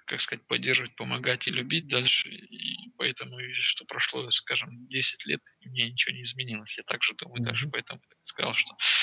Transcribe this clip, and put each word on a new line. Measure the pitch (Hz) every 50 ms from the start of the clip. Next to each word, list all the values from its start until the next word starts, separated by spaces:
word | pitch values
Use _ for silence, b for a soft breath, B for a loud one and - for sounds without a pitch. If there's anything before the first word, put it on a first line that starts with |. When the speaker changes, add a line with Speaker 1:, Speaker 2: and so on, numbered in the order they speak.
| -
Speaker 1:
как | - 139 135
сказать, | - - 131 117 _
поддерживать, | - 123 123 123 127 127 - 123 117 -
помогать | - 120 123 123 123 123 127 123 123 - 131
и |
любить | 123 123 123 131 151 165 160 139
дальше. | 131 123 127 123 - - - -
И | - - - - - - - - - - - - - -
поэтому, | 127 131 123 - 127 127 123 123
и | 127 127 127
что | 127 - - - - -
прошло, | - - 123 123 - 131 127 127 120
скажем, | - - - - 135 123 - - 120 120 127 131
десять | 131 131 131 - - - -
лет, | 143 143 143 _ - _ _
и | - 131
у |
меня | 127 127 117 117
ничего | 123 123 - 127 127
не | 127
изменилось. | 123 120 123 131 127 120 110 107 110 - - -
Я | -
так | - 123 117
же | - - 220
думаю | - - - 123 120
дальше, | 120 117 120 113 135
Speaker 2:
Мгм. | 151
Speaker 1:
поэтому | 131 120 - - 127 127 _ _
я | _ _ -
сказал, | - - - - 120 113
что | - - - - - B B B B